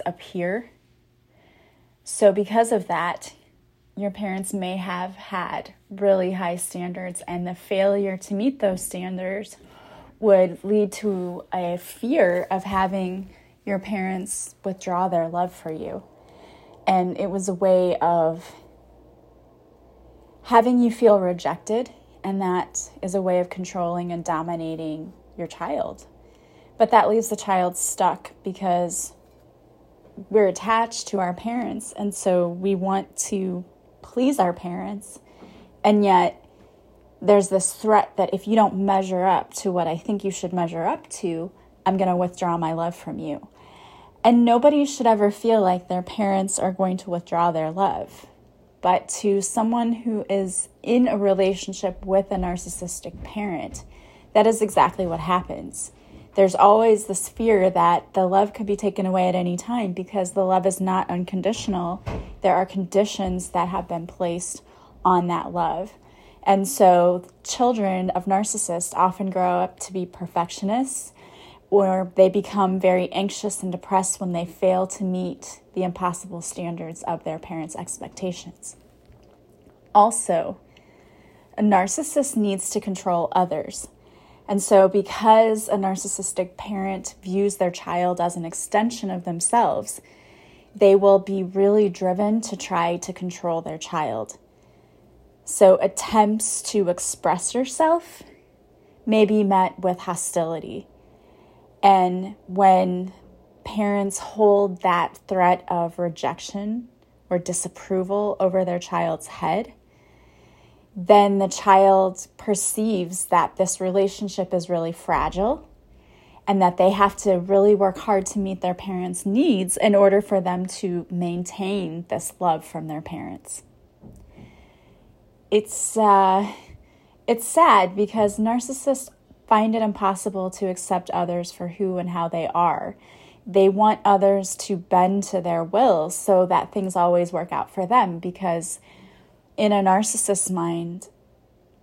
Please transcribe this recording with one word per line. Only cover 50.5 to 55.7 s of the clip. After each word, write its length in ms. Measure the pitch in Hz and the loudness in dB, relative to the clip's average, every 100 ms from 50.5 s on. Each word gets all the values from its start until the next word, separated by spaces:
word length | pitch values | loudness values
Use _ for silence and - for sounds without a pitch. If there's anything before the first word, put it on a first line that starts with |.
| - - _ | -4 -8 _
in 240 | - 240 247 | 0 2 2
a 100 | 208 | 2
relationship 880 | 202 190 190 190 - 185 185 180 190 | 2 2 2 0 -6 -6 -6 -6 0
with 260 | 190 196 | 0 0
a 40 | 190 | -4
narcissistic 880 | 180 180 175 - 175 - 170 - | -4 -6 -10 -12 -10 -12 -14 -16
parent, 600 | - 214 208 165 - - - - - - - | -12 -8 -6 -6 -10 -14 -18 -20 -20 -20 -2
that 120 | 214 214 | 4 4
is 160 | 220 | 2
exactly 460 | 214 180 147 - 180 | 0 2 2 0 -6
what 120 | 165 | -4
happens. 720 | 160 185 180 - 135 | -2 -2 -2 -12 -12